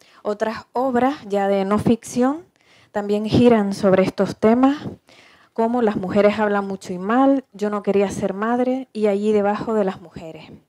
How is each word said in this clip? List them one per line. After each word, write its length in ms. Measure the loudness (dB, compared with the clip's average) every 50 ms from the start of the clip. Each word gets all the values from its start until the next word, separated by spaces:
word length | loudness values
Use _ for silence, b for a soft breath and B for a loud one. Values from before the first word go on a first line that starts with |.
| B B B B
Otras 440 | -8 -8 -6 -4 -6 -6 -6 -8 -12 _ -6
obras, 420 | -4 -2 -2 0 0 0 0 0 -4 -6
ya 200 | -4 -2 0 0
de 160 | 0 0 0 0
no 160 | 0 0 0
ficción, 640 | 2 2 0 0 -2 -6 -2 0 0 0 -2 -4 -10 _ b b b b b b b b
también 340 | -8 -6 -4 -2 -2 -2 0
giran 480 | 2 4 6 6 6 6 6 4 0 -2
sobre 300 | 0 2 4 4 4 4
estos 320 | 2 0 -2 -2 -2 -2
temas, 420 | 0 2 4 4 4 4 2 2 0 -6 -12 -14 -14 b b b b b b b b b b _
como 280 | -2 -2 -2 0 0
Las 140 | 0 0 0
mujeres 440 | -2 -4 -2 2 2 4 4 2 2
hablan 280 | 0 0 0 -2 -2
mucho 240 | -4 -8 -10 -10 -10
y 60 | -10
mal, 480 | -8 -4 -2 0 2 4 4 2 0 -2 _ -8
Yo 160 | -6 -6 -4
no 140 | -4 -4 -2
quería 260 | 0 0 0 0 0
ser 220 | -2 -4 -6 -6 -4
madre 560 | -4 -4 -2 -2 -2 -2 -2 -4 -4 -6 -10
y 160 | -6 -2 0
Allí 240 | 0 0 0 0 0
debajo 420 | 2 2 2 0 -2 -2 -4 -2 -2
de 120 | 0 0
las 160 | -2 -4 -8
mujeres. 500 | -12 -20 -18 -16 -16 -16 -16 -18 -20 -20 -20 -20 _